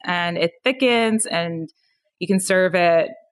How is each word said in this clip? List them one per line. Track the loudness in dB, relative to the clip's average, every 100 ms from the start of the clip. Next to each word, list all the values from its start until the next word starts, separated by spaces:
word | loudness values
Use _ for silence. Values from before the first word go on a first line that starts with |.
and | -4 -2 -2 -2
it | -2 -2
thickens | -4 0 2 2 2 0 -2
and | -4 -4 -6 -10 _ _ _ _ -8
you | -2
can | 0
serve | 2 2 2 2
it | 4 2 0 -6 _